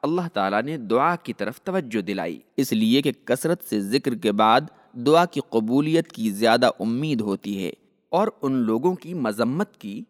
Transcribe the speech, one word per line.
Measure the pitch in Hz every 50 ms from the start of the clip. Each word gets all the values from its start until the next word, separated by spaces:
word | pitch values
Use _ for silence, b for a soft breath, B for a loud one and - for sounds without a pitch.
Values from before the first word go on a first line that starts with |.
| -
اللہ | 143 160 180 180 170 _
تعالیٰ | - 98 95 98 104 117
نے | 139 160
دعا | 156 120 98 110 120 135 165 202
کی | 165 _ - 113
طرف | _ 101 98 123 -
توجہ | _ - 180 190 160 123 107 110
دلائی، | 98 87 101 95 87 85 82 64 _ _ _
اس | - 139 131 -
لیے | 110 110 110 117 135 143
کہ | 151 123 _ _
کثرت | - 120 131 - 160 170 170 -
سے | - - 107
ذکر | 101 98 107 139 - 147 123
کے | 110 90 110 101
بعد | 101 110 110 110 127 151 160 b b b b b
دعا | 123 120 135 151 165 175
کی | 175 - 147 135 _
قبولیت | - 113 110 107 120 135 147 151 156 160 165 _ -
کی | - 113 110
زیادہ | 101 98 110 113 113 123 127 120 - _
امید | - 110 117 123 147 156 147 113
ہوتی | 107 104 98 95 _ 101 101 98 92
ہے، | 82 - _ _ _ _ _ _ _
اور | - 170 208 220 - _ -
ان | 139 135
لوگوں | 131 120 110 110 113 135 175 185
کی | 180 - 156 180
مذمت | 175 131 107 104 104 117 117 127 160 208 - _
کی | _ - 107 98 107 226 _